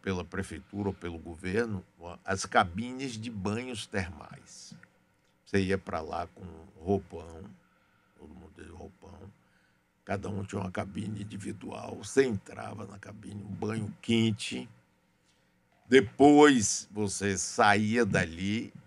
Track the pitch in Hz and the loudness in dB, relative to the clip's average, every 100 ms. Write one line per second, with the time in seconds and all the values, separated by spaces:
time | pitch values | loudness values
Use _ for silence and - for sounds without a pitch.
0 | 98 92 85 92 92 82 - 101 98 87 | -4 -4 -6 -8 -8 -10 -10 -6 -4 -4
1 | 87 82 80 80 92 104 117 95 - _ | -10 -10 -12 -10 -4 -2 -2 -6 -10 _
2 | 85 82 - 95 - 120 95 90 123 127 | -18 -14 -6 -6 0 2 2 -2 -8 -8
3 | 135 110 117 107 95 104 254 233 - 104 | -10 -8 -10 -6 -4 -4 -6 -10 -6 -6
4 | 85 73 - - - - - - - _ | -6 -10 -16 -20 -20 -20 -20 -20 -20 _
5 | _ _ _ _ - 98 95 95 - 82 | _ _ _ _ -2 0 2 0 -2 -8
6 | 80 82 85 - 90 80 82 - 87 98 | -6 -6 -8 -12 -16 -16 -20 -10 0 0
7 | - 82 82 82 - - _ _ _ _ | -2 -14 -14 -16 -18 -20 _ _ _ _
8 | _ _ 78 76 80 80 82 85 80 - | _ _ -20 -20 -20 -20 -18 -18 -18 -20
9 | 82 85 98 - _ _ _ _ _ _ | -20 -20 -20 -20 _ _ _ _ _ _
10 | - 101 101 101 101 101 95 101 98 107 | -6 -6 -4 -8 -6 -6 -4 -4 -6 -6
11 | 107 104 101 101 104 104 98 - - - | -6 -8 -10 -10 -10 -10 -12 -12 -12 -12
12 | 107 135 131 101 - - 107 110 - 104 | 0 4 4 2 -6 -12 -12 -12 -14 -16
13 | - 107 - 101 98 98 107 113 104 - | -18 -16 -14 -14 -10 -6 -4 -4 -6 -8
14 | - 113 113 107 - - 254 - _ _ | 0 4 4 0 -6 -8 -10 -18 _ _
15 | _ _ _ _ _ _ _ _ - 131 | _ _ _ _ _ _ _ _ 6 6
16 | 104 - 143 147 147 127 104 - - 104 | 6 8 10 12 10 10 2 -2 -6 -4
17 | 101 - 101 90 - - 107 104 107 117 | -4 -2 -2 -2 -4 4 6 6 4 2
18 | 107 98 85 82 98 110 - - | 2 2 0 -4 -4 -4 -6 -14